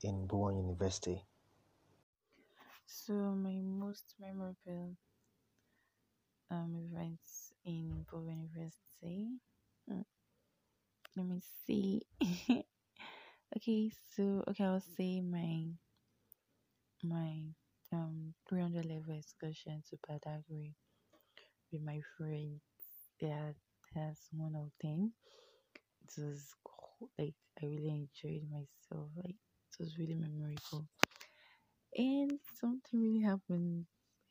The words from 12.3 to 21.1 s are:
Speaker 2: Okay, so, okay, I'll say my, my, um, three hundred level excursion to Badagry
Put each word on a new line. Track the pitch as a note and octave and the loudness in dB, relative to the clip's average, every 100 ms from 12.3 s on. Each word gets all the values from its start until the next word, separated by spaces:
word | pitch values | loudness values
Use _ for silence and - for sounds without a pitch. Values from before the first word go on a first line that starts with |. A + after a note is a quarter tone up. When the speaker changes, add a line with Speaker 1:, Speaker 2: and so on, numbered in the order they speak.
| F3 - B3 - _ _ - - - - - _ G#3+ | 4 6 6 4 _ _ -18 -16 -14 -18 -20 _ -2
Speaker 2:
Okay, | - A3 A3 - - | 4 4 4 0 -6
so, | - G3+ G3 - | 2 4 4 2
okay, | G3+ | 4
I'll | F#3+ F#3 - - | 4 4 2 0
say | F#3 F#3 | 2 2
my, | F3+ F3 E3+ E3 D#3+ E3+ - _ _ _ _ - _ _ _ _ _ _ | 2 0 2 0 0 -4 -12 _ _ _ _ -20 _ _ _ _ _ _
my, | E3+ E3+ D#3+ D#3+ D#3 D#3 _ _ - | 0 2 0 -2 -6 -10 _ _ -2
um, | E3+ E3 D#3+ D#3+ D#3+ - | 0 0 -2 -6 -10 -2
three | F#3 | 2
hundred | F3 E3+ | 4 2
level | E3 D#3+ D#3 D#3 | 0 -2 -4 -6
excursion | - - D#3+ D#3 - D#3 - | -8 -6 -6 -6 -6 -6 -6
to | C#3+ - | -12 -6
Badagry | D3 - D3+ D3+ D3+ D3+ D3+ _ _ _ | -6 -4 -6 -6 -6 -8 -10 _ _ _